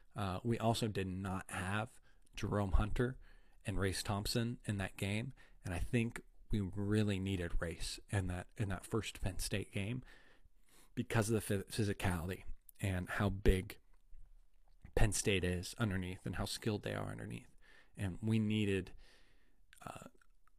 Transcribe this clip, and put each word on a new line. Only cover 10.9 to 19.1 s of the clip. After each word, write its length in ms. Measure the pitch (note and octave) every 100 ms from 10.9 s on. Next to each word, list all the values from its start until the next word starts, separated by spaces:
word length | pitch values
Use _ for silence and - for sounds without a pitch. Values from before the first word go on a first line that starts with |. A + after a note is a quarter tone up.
because 340 | - B2 A2+ G#2+
of 60 |
the 200 | A2 -
phys-, 120 | G2+ -
physicality 800 | - G#2 G2 - F2 F2 F#2 - - - -
and 280 | G2+ F2+ F2+
how 200 | - G2+
big 480 | G2 G2+ F#2 - - - - - - - - - - - - -
Penn 180 | - G#2+
State 320 | - - G2
is 300 | F2+ F2+ F#2 -
underneath 420 | A2+ F#2 F#2 F#2+
and 120 | - F2+
how 100 | G2+
skilled 360 | - A#2 G#2
they 120 | G#2
are 160 | G#2 G2+
underneath. 400 | A2 G#2+ A#2 - - - - - -
And 180 | G2+ E2+
we 160 | A2 A2+
needed, 540 | G#2+ G#2+ G2+ G2 F#2+ - -